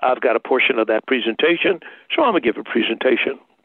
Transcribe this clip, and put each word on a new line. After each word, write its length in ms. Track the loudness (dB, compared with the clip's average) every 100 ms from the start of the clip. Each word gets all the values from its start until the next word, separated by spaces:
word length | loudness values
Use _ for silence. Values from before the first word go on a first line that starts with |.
I've 180 | 0 2
got 160 | 0 0
a 40 |
portion 400 | 0 0 2 0
of 80 | 0
that 180 | 0 0
presentation, 720 | -2 -2 0 0 2 0 -2 -8 -20 -6
so 100 | 0
I'm 80 | 2
gonna 80 | 2
give 160 | 0 -2
a 60 |
presentation. 760 | -2 -2 -2 -2 0 0 -2 -6 _ _